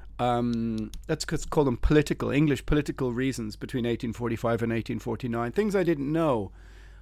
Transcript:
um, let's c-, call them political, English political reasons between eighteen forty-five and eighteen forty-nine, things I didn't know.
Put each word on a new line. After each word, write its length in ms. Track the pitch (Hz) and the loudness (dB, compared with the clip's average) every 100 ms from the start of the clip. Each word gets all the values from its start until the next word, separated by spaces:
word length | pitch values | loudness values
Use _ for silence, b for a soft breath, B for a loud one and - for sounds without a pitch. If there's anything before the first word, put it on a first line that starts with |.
| b - | b -2
um, 720 | 123 120 120 117 113 110 107 - - | 2 2 2 0 0 -2 -4 -6 -4
let's 180 | 156 - | -4 -2
c-, 200 | 156 - | -4 0
call 140 | 160 | 2
them 120 | 139 120 | 4 4
political, 540 | - 151 147 - 117 | 6 6 4 0 0
English 360 | 135 156 127 - | 4 4 2 2
political 460 | 143 143 - 127 | 0 0 -2 -2
reasons 440 | 120 131 123 107 - | 0 -2 -2 -6 -8
between 300 | 120 131 120 | -6 -2 0
eighteen 260 | 117 120 | -2 -4
forty-five 500 | 110 117 113 117 117 | -4 -4 -2 0 0
and 100 | 117 | 0
eighteen 260 | 113 - 117 | -2 -2 -4
forty-nine, 540 | 117 110 123 117 120 | -4 -4 -2 -2 0
things 240 | 196 214 196 | 0 2 2
I 60 | |
didn't 280 | 170 147 139 | 2 0 0
know. 420 | 160 160 117 92 b b b b b | 2 2 0 -2 b b b b b